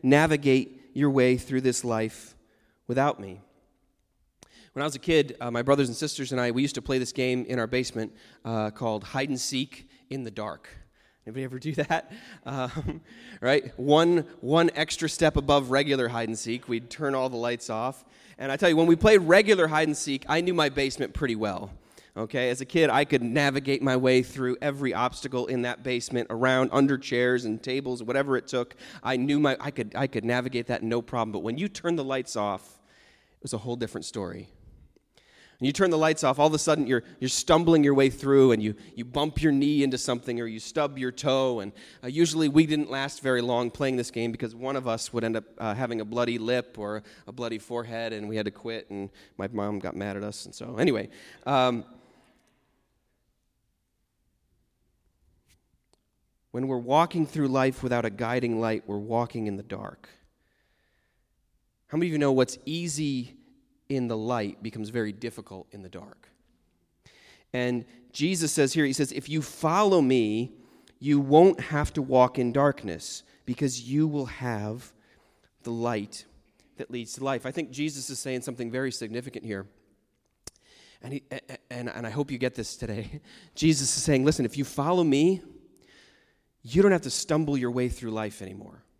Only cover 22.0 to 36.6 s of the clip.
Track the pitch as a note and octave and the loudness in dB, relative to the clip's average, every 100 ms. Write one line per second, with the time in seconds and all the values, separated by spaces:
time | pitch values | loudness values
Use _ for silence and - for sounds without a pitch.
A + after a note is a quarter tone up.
22 | - - A2 C3+ B2 B2+ C3 E3+ D3+ B2 | -18 -10 -6 -2 -2 -2 -2 2 4 4
23 | D3 C3 A#2+ C3 C#3+ C3+ C3+ C3+ C3+ B2+ | 4 0 2 2 2 0 -2 0 2 2
24 | B2+ B2+ B2 C3+ B2+ B2 D3 C#3 C3+ F2+ | 4 4 2 -4 -4 -2 -4 -2 -4 0
25 | B2 - C3+ B2+ B2 B2+ B2 A#2+ B2+ B2 | -2 -4 -8 -6 -4 -2 -4 -6 -4 -6
26 | - B2+ A#2 A2+ B2+ C3 B2+ C#3 C#3 C3+ | -4 -4 -4 0 4 4 4 4 4 2
27 | - B2 B2 B2+ A#2+ A2 - C3 C3+ B2 | 0 2 2 2 -2 -6 -4 -4 -4 -6
28 | A2+ C3 C#3 B2+ - C3 B2 - - - | -2 -2 2 0 0 -4 -4 -10 -20 -10
29 | - C3 C3+ D3 C#3+ C3 C#3 C#3 G#2+ G#2 | -4 -2 2 2 2 0 -4 -6 -6 -2
30 | C3+ - A2+ B2 B2 B2+ A#2 B2 A2+ A#2 | -2 -2 0 -2 -2 -6 -4 -4 -2 -4
31 | A#2 B2+ A2 G#2 F#2+ B2 G3+ G3+ F3 E3+ | -2 -4 -2 -4 -4 -4 -6 -6 -4 -4
32 | C3+ C3+ B2+ A2 G#2 F#2+ - - _ _ | -2 -4 -4 -4 -2 -4 -10 -20 _ _
33 | _ _ _ _ - A2 A#2+ A#2+ A2+ - | _ _ _ _ -10 -10 -8 -6 -6 -8
34 | - A2+ F#2 F2+ - _ - - - _ | -10 -8 -8 -10 -16 _ -20 -20 -20 _
35 | _ _ _ _ - _ B2+ D3+ F#3+ D#3+ | _ _ _ _ -20 _ -4 2 2 4
36 | D#3+ D#3 C#3 B2+ D3+ D3+ | 2 2 2 4 4 4